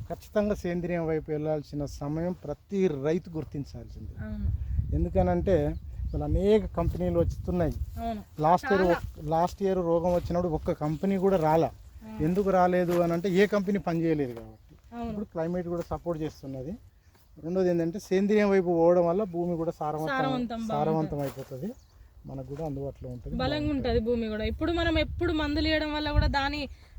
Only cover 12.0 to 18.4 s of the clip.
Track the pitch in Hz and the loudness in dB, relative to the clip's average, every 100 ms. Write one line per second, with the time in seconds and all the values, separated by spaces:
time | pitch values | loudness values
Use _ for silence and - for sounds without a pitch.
12 | - - 151 180 196 185 180 180 175 175 | -12 -4 0 2 2 4 4 4 2 2
13 | 170 170 190 180 202 208 190 202 170 165 | 2 0 2 4 4 2 0 -2 0 0
14 | 165 151 131 113 110 - - - - 233 | 2 2 0 -6 -14 -18 -20 -20 -16 -10
15 | 233 208 208 170 165 180 170 170 - 151 | -8 -6 -6 -4 -2 -2 -2 -4 -4 -6
16 | 170 160 156 - 139 131 131 226 - _ | -4 -4 -4 -6 -10 -10 -8 -10 -14 _
17 | _ _ _ - 160 185 180 175 165 185 | _ _ _ -12 -2 2 2 2 0 -4
18 | - 190 202 214 | 0 2 4 4